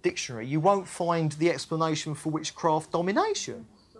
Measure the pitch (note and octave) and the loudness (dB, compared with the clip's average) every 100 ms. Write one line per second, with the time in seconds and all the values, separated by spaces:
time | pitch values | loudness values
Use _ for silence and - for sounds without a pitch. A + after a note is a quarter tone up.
0 | - - - A#2+ A#2+ D3+ E3 G3+ F#3 - | -4 -2 -6 -8 -2 2 4 4 0 -2
1 | E3+ E3+ D#3+ D3+ E3+ C#3 - D#3+ D#3+ D#3 | 0 2 0 2 2 2 -2 0 2 0
2 | - D3 D#3+ D#3 D#3 - E3 D#3 D#3 E3 | -4 -6 -2 -2 -4 -2 2 2 0 -2
3 | F3 A3+ A4 G4+ - A#3 A3+ - _ A3+ | 0 2 0 -2 -6 -10 -14 -20 _ -20